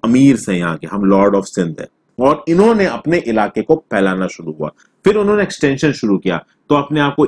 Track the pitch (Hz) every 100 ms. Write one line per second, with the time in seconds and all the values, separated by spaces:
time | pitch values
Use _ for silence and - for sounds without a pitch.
0 | 117 127 139 113 - 90 85 80 82 101
1 | 98 98 101 98 98 98 85 76 - _
2 | _ - 135 151 165 170 220 220 180 120
3 | 151 170 117 110 104 110 - - - 104
4 | 92 92 90 - 82 78 76 - _ _
5 | 190 214 202 208 190 - 143 135 151 -
6 | 110 95 95 82 - _ - 147 139 151
7 | 143 156